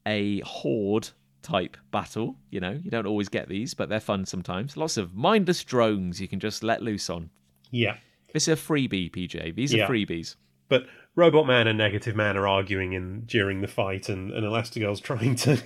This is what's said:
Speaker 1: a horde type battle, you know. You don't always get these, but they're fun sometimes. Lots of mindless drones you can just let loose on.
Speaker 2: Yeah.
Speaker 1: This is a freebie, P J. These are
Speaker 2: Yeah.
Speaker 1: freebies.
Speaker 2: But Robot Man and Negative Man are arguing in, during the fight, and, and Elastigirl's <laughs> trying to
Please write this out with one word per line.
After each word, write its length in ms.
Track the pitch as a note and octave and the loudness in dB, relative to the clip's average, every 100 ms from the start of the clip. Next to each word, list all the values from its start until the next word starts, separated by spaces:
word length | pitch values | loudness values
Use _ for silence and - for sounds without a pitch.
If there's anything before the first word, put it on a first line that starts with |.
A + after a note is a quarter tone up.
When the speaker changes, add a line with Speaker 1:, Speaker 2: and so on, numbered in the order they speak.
| G#2 | -4
Speaker 1:
a 360 | G#2 G2+ G2+ | 0 0 -2
horde 680 | - - D3 A#2+ G2 G#2+ - _ _ _ | -4 -6 -2 0 2 0 -2 _ _ _
type 360 | - G2+ F2+ - - | -2 -2 -2 -10 -6
battle, 440 | G#2 F2+ A2 A#2+ - - | -6 -4 -6 -6 -8 -10
you 80 | G2 | -6
know. 200 | F2+ C3 | -4 -6
You 80 | F#3+ | -4
don't 160 | A#2 G2+ | -4 -2
always 220 | G#2 G2 | -2 -2
get 200 | - - | -4 -4
these, 240 | G2 C3 | -6 -6
but 160 | - D#2+ | -6 -4
they're 100 | G#2+ | -4
fun 260 | - G2 F#2 | -2 -4 -2
sometimes. 520 | F#2 F2 F2+ C#3 - | -8 -6 -6 -6 -4
Lots 200 | D#3+ A#2+ | -4 -2
of 180 | F2 F2+ | -4 0
mindless 480 | D#3+ A3 F3+ E3+ | 2 4 4 0
drones 580 | - B2+ A2+ G#2 F2+ F2+ | 0 2 4 2 -2 -4
you 60 | F#2 | -6
can 120 | G2 | -6
just 240 | G#2 - | -6 -4
let 180 | A2 A2+ | -2 -2
loose 260 | A#2 G2+ - | -2 -4 -4
on. 200 | E2+ E2+ _ _ _ - | -8 -10 _ _ _ -6
Speaker 2:
Yeah. 260 | B2 G#2 - _ _ _ | 0 0 0 _ _ _
Speaker 1:
This 140 | D#3 E3 | -2 0
is 120 | D3+ | 0
a 20 | |
freebie, 500 | - D3+ B2 G2 E2 | 0 0 0 -2 -4
P 140 | F2+ F2+ | -6 -8
J. 260 | E2 D#2+ | -6 -8
These 220 | F2 C3+ | -4 0
are 40 | A2+ | 2
Speaker 2:
Yeah. 100 | G2+ | 2
Speaker 1:
freebies. 480 | A2 G2 E2+ D#2+ - _ _ - | 2 0 -4 -8 -14 _ _ 2
Speaker 2:
But 180 | C3 - - - - | 2 2 -20 -6 6
Robot 320 | E3+ D3 - | 8 8 6
Man 180 | B2 A2 | 6 6
and 100 | G#2+ | 4
Negative 360 | G#2+ G2+ A#2+ G#2 | 2 2 -2 0
Man 220 | G#2 G2 | 2 4
are 100 | G2 | 4
arguing 460 | G2 G2 F#2+ F#2 | 4 2 -2 -2
in, 280 | F#2 F2+ G2+ | -4 -6 -8
during 400 | A#2 A#2 G2 F#2+ | -2 0 2 0
the 60 | G2 | -4
fight, 400 | - G2 F#2+ - | -2 -2 -2 -4
and, 240 | F#2+ F#2+ | -6 -4
and 140 | - G#2 | -4 -2
Elastigirl's 540 | A#2 A#2 A#2 G#2 G2+ | -2 -2 -2 -2 -2
<laughs> 100 | - | -4
trying 240 | B2+ A#2 A#2 | 0 0 2
to 220 | B2+ B2 | 4 2